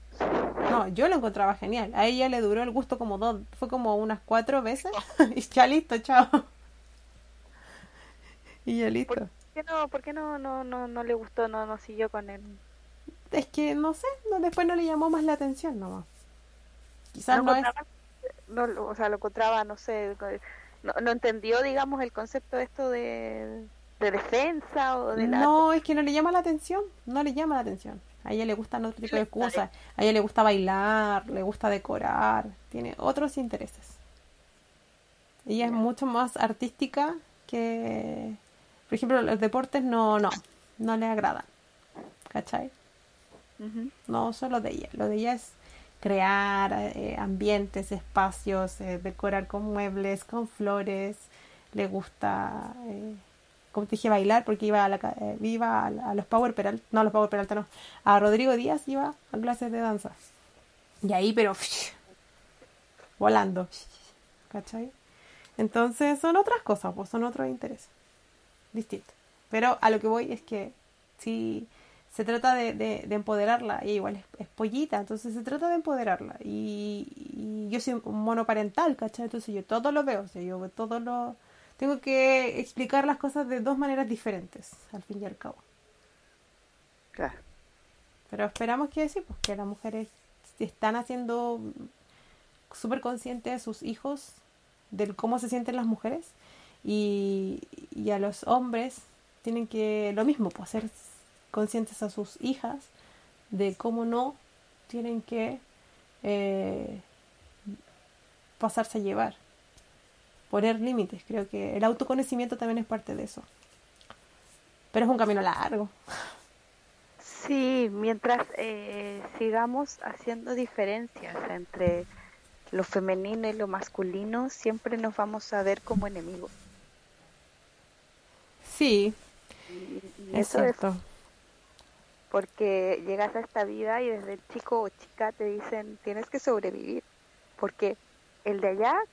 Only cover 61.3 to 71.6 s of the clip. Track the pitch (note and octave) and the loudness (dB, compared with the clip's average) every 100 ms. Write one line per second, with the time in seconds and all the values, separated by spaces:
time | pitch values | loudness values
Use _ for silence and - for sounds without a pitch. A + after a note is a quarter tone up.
61.3 | A3+ G#3 F#3+ - - - - - - _ | 4 4 2 -4 -4 -6 -10 -20 -20 _
62.3 | _ _ _ - _ _ _ - _ G#3 | _ _ _ -20 _ _ _ -20 _ 6
63.3 | G#3+ G3 F3+ F3+ - - - - _ _ | 6 4 0 -6 -10 -20 -20 -20 _ _
64.3 | _ _ G#3 - A3+ B3 - _ - - | _ _ -12 -10 -10 -10 -12 _ -20 -20
65.3 | - - - A3 A3+ A#3+ A3+ D4 C#4+ E4 | -20 -16 -4 0 2 2 4 2 4 4
66.3 | F4 G#4 A#4+ - G3+ F#3 F#3 G3 A#3 A#3+ | 4 4 2 0 -2 -2 -6 -6 -4 -4
67.3 | A#3 C4 B3+ A#3 - - _ _ _ _ | -2 -4 -4 -8 -10 -16 _ _ _ _
68.3 | _ _ _ _ A3 A3 G3 - _ _ | _ _ _ _ -10 -8 -10 -12 _ _
69.3 | _ _ A3 A#3+ - A3 A3 G#3+ A3+ A#3+ | _ _ 2 2 6 4 6 2 0 -2
70.3 | A#3 - G#3+ G3 - _ _ _ _ - | -6 -6 -8 -8 -12 _ _ _ _ -6
71.3 | A3+ A3+ A3 | -4 -2 -4